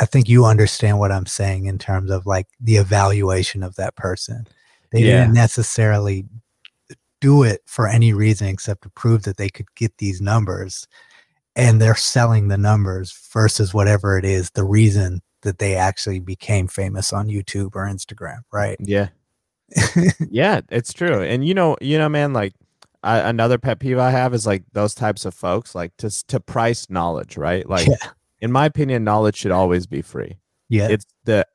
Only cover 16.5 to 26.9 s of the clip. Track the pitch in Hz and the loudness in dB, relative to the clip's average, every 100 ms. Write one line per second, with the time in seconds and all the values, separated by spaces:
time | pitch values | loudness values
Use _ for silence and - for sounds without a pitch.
16.5 | 104 92 - 95 98 - 104 107 101 98 | -2 -2 -4 -6 -4 -6 -4 -4 -6 -6
17.5 | 101 98 98 98 98 - 107 92 - - | -6 -6 -8 -8 -8 -12 -14 -14 -16 -10
18.5 | 104 101 98 101 101 98 _ _ _ _ | -4 -4 -4 -2 -2 -2 _ _ _ _
19.5 | _ _ - - 175 180 - 160 110 180 | _ _ 0 0 2 2 0 -2 0 0
20.5 | 214 - 117 - - 175 117 82 123 147 | 0 -2 -6 -6 -6 -2 -2 -2 -2 -2
21.5 | 190 170 139 131 156 151 147 147 127 98 | 0 0 0 -2 0 0 0 -2 -2 -4
22.5 | - _ _ _ _ 101 113 85 117 117 | -8 _ _ _ _ -2 0 0 0 0
23.5 | 123 139 143 135 127 127 127 127 123 110 | 0 -2 -4 -2 0 2 2 0 -2 -2
24.5 | 95 - 104 104 - 107 101 98 - 90 | -4 -4 -4 -4 -2 -4 -4 -8 -8 -4
25.5 | 98 - 92 87 - 110 - - 127 - | -4 -6 -12 -12 -10 -10 -8 -6 -6 -4
26.5 | 123 117 120 - | -2 -2 -2 -6